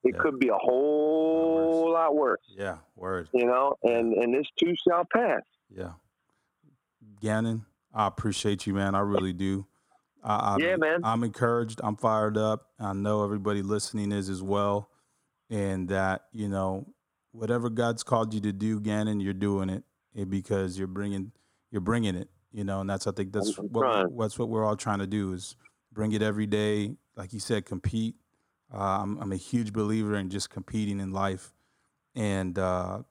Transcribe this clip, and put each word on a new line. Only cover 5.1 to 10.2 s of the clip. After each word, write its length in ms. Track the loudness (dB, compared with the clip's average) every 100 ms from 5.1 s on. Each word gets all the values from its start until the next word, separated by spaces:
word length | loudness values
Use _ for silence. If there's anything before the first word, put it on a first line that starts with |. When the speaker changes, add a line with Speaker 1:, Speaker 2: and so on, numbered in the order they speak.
Speaker 1:
pass. 300 | 2 2 0 -4 _ _ -10
Speaker 2:
Yeah. 160 | -10 -12 _ _ _ _ _ _ _ _ _ _ -20 -8
Gannon, 460 | -2 0 0 -2 -8 _ _
I 140 | 0 0
appreciate 600 | 0 -2 0 0 0 0
you, 80 |
man. 200 | 0 2
I 60 | 2
really 320 | 2 0 0
do. 340 | -2 -2 -2 -6 _ _ _ _ _